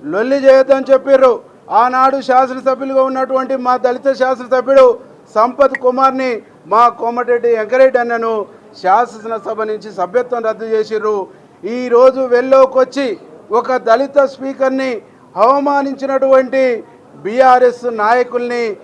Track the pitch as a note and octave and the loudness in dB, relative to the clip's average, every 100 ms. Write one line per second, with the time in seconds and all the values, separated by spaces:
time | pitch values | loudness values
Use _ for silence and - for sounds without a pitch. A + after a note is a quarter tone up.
0 | C3+ F3+ A#3+ C#4 C4+ C4+ C4 C4+ C4 C4+ | -6 -4 0 2 4 4 4 0 2 0
1 | C4 C4+ C4 A3+ - _ - G3 B3 B3+ | 2 4 4 2 -6 _ -2 0 2 2
2 | C4 C#4 B3 B3+ C4 B3+ C4 B3+ C4+ C4+ | 0 0 0 2 2 -2 -4 -4 -2 0
3 | C4 C4 C4 C4 C4 C4+ B3 B3+ B3 B3 | 0 -2 -2 -2 -2 -4 -2 -2 -2 -4
4 | C4+ C4+ B3+ B3+ B3 B3+ B3 C4+ B3+ A#3 | -4 -2 -2 -4 -2 -4 2 6 6 4
5 | - - _ - A#3 B3 C4+ C4 B3+ B3+ | -8 -20 _ -2 -2 2 0 2 -2 0
6 | C4+ C4 C4 A3 - _ D#3 G#3 A#3+ A#3 | 0 0 -4 -6 -10 _ -2 2 2 0
7 | A#3 A#3 A#3+ A#3+ A#3 A3+ G#3+ B3+ C4 B3+ | -6 -6 -2 -2 0 -2 -2 2 2 2
8 | A#3+ A#3 A3+ A3 G3+ - - - - G3+ | -2 -4 -4 -4 -8 -14 -20 -8 0 0
9 | B3 A3 G#3+ A3+ A3 G#3+ A3 G#3+ G#3+ F#3 | 0 -6 -10 -10 -8 -8 -6 -8 -10 -8
10 | F3 A3+ B3 A#3+ A3 G#3+ A3 A3 G#3+ G#3+ | -4 -4 -4 -6 -6 -6 -4 -4 -4 -4
11 | G#3+ G#3 F#3 - _ _ F#3+ A#3+ B3 A#3 | -4 -6 -8 -16 _ _ -10 -8 0 4
12 | C4 C4 B3+ A#3+ C4 C4+ C4 C4 B3+ C4+ | 4 2 0 0 2 4 4 2 -2 -2
13 | C4 F#3 - - - A3+ A#3+ B3+ B3+ A3+ | -4 -6 -14 -20 -4 -4 -2 -4 2 0
14 | C#4 C#4 C4+ C4+ C4+ C4+ C4 C4 C4 A3 | 2 2 0 -2 -12 -4 -2 -2 -4 -6
15 | - _ - F3 A3 C#4 C#4+ C#4+ C#4 C4+ | -12 _ -16 0 2 2 0 -2 -4 -6
16 | B3+ C4+ C4+ C4 B3+ C4+ C4 A3+ - - | -4 -2 4 2 2 0 0 -2 -8 -20
17 | - - E3+ A#3 C4 B3+ B3 B3 A#3+ A3+ | -20 -12 -8 0 4 4 2 0 -8 -4
18 | G#3+ B3 B3 B3 A#3+ A#3+ A3+ F#3+ | 0 0 -2 -4 -4 -4 -6 -8